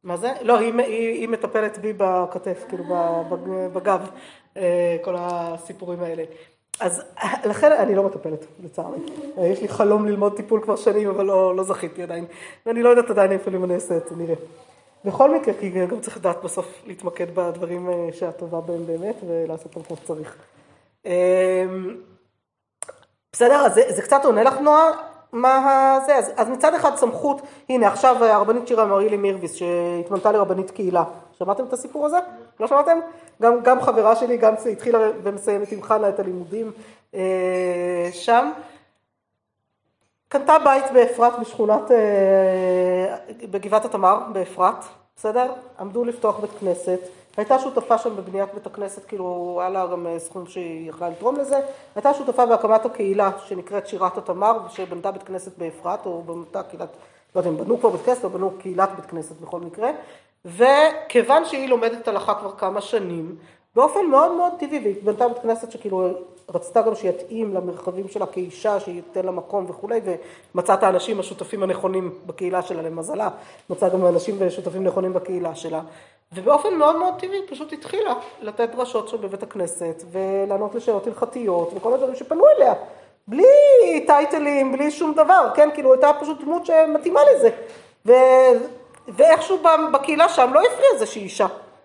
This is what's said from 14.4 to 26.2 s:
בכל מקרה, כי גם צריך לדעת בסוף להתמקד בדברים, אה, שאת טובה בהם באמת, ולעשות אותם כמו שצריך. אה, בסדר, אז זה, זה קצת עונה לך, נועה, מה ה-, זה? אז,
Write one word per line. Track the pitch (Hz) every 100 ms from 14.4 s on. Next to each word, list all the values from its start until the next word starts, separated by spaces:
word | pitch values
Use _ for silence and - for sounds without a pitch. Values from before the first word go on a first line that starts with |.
| - - _ _ _ _
בכל | 202 - 185
מקרה, | - - 196
כי | 190
גם | 180 180 -
צריך | - 220
לדעת | 180 170
בסוף | 170 - 180 - -
להתמקד | 180 180 170 175
בדברים, | 170 175 170 170 175 180
אה, | 175 170
שאת | 165 180 160
טובה | 170 165
בהם | 165 170 170
באמת, | 165 202 - 180
ולעשות | 165 165 160 - 170
אותם | 160
כמו | 156
שצריך. | - 156 156 - _ _ _ _ _ _ -
אה, | 180 180 185 185 185 185 185 185 233 - _ _ _ _ _ _ _ - _ _ _ _
בסדר, | - 240 285 262
אז |
זה, | 185 254
זה | 196
קצת | - 277
עונה | 277 214
לך, | 254 269
נועה, | 294 302 320 302 - - _
מה | 233 254
ה-, | 269 269 269 269 269 269
זה? |
אז, | 277